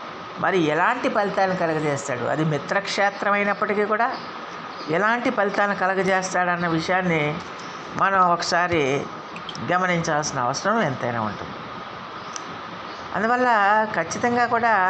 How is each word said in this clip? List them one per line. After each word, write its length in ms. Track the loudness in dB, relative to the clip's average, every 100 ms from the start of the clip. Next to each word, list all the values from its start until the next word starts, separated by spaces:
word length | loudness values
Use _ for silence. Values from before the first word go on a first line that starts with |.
| -12 -12 -12 -4
మరి 180 | 0 2 2
ఎలాంటి 420 | 2 2 2 0
ఫలితాలను 480 | 0 0 2 0 2
కలుగజేస్తాడు, 640 | 0 0 0 -2 -2 -4 -2
అది 180 | 0 0
మిత్రక్షేత్రం 880 | 0 0 -2 -2 0 0 0 0
అయినప్పటికీ 500 | 2 0 0 0 0 0
కూడా 220 | 2 0 -2 -10 -12 -12 -12 -12 -10 -2
ఎలాంటి 400 | 0 2 2 0
ఫలితాలను 460 | 0 0 2 2 2
కలుగజేస్తాడన్న 920 | 0 2 2 2 2 0 2 2 2
విషయాన్ని 520 | 0 2 2 2 2 0 -2 -8 -12 -12 -12 -8 0
మనం 240 | 2 4 4
ఒకసారి 520 | 4 2 2 2 2 2 2 -2 -10 -12 -12 -12 -8 -2
గమనించాల్సిన 720 | 0 2 0 2 0 0 0
అవసరం 400 | 0 0 0 2
ఎంతైనా 380 | 0 0 -2 -2
ఉంటుంది. 340 | -2 -4 -8 -10 -12 -12 -12 -12 -12 -12 -12 -12 -12 -12 -12 -12 -12 -12 -8
అందువల్ల 340 | -2 0 2 4 4 6 4 2
ఖచ్చితంగా 540 | 0 -2 0 0 2 2
కూడా 280 | 2 4 4 4